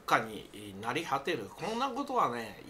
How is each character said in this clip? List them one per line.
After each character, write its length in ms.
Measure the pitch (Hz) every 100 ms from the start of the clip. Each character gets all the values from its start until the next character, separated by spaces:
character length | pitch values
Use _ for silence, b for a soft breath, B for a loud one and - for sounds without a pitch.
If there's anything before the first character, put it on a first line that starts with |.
| -
家 140 | 147
に 560 | 110 107 - 101 104 95
な 120 | 110
り 100 | 131
果 160 | 165 143
て 120 | -
る、 180 | 151 101 -
こ 180 | 196
ん 60 | 226
な 100 | 269
こ 140 | 240
と 100 | 285
は 160 | 254 151
ね、 320 | 120 110 98 -